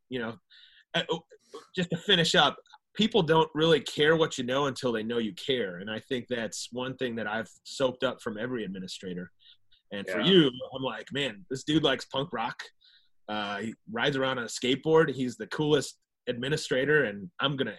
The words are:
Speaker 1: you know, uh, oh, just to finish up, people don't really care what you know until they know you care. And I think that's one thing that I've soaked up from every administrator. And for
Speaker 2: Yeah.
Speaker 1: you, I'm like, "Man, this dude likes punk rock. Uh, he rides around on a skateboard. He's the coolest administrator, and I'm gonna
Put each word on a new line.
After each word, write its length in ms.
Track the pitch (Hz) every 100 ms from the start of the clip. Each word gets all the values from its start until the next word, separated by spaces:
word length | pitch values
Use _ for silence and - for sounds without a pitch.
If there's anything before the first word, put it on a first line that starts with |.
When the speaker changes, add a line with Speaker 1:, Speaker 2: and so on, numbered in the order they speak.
| -
Speaker 1:
you 100 | 127
know, 180 | 110 110 _ - - _ _
uh, 80 | 170 -
oh, 100 | 165 _ - _ - - -
just 140 | 175
to 80 | 170
finish 360 | - 180 160
up, 220 | 170 143 - _ - _
people 280 | - 214 214
don't 280 | 160 160 156
really 260 | 151 165 151
care 360 | - - 151 160
what 220 | 151 -
you 60 |
know 220 | 120 131 143
until 240 | 120 127
they 120 | 113
know 160 | 110 120
you 160 | 107
care. 440 | 90 - 127 98 87
And 120 | 104
I 100 | 110
think 260 | - 127 113
that's 380 | 120 107 - -
one 240 | 120 127 123
thing 180 | 127 117
that 100 | 104
I've 240 | 110 107 -
soaked 380 | - - 131 123
up 200 | 127 -
from 160 | 117 104
every 260 | 123 127
administrator. 680 | 98 95 92 - 92 87 90 _ - _ _ _ _
And 160 | 101 92
for 120 | 90
Speaker 2:
Yeah. 60 | -
Speaker 1:
you, 240 | 190 139 123 -
I'm 80 | 131
like, 240 | 131 110 -
"Man, 320 | 131 135 101 -
this 120 | 131
dude 220 | - 151
likes 220 | 147 127 -
punk 260 | 135 139
rock. 300 | 117 123 - - _ _ _ _ _ -
Uh, 300 | 107 101 101
he 160 | 110 95 -
rides 240 | 113 139 135
around 220 | 131 127
on 60 |
a 40 | 110
skateboard. 640 | - 123 139 156 160 156
He's 260 | 131 123 110
the 100 | 104
coolest 500 | - 151 113 - - _ _ -
administrator, 760 | 120 131 151 - 127 135 151
and 240 | 113 101 92 -
I'm 160 | 135 135
gonna 180 | 117